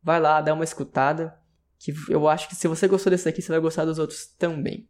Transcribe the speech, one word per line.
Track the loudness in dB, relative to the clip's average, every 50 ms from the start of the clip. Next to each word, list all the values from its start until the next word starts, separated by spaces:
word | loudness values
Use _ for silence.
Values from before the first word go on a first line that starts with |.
vai | _ 2 2 4
lá, | 4 4 4 4
dá | 4 2 0
uma | 0 -2
escutada, | -6 -6 -8 -10 -4 _ 2 2 2 0 -2 -6 -8 -10 _ _ _ _ _ _ _ _
que | _ -10 -10 -10 -8 -4
eu | 0 0 2 4 4
acho | 2 2 -2
que | -12 -10
se | -4 -2
você | -2 0 2 2
gostou | 2 2 2 2 2
desse | 0 2 0
daqui, | -2 -4 -4
você | -6 -2
vai | -2 0
gostar | 0 0 -2 0 -2
dos | -2 -2 -2
outros | -4 -4 -6 -14 -16
também. | -18 _ _ -2 -2 -2 -4 -6 -6 -8 -10 -14 _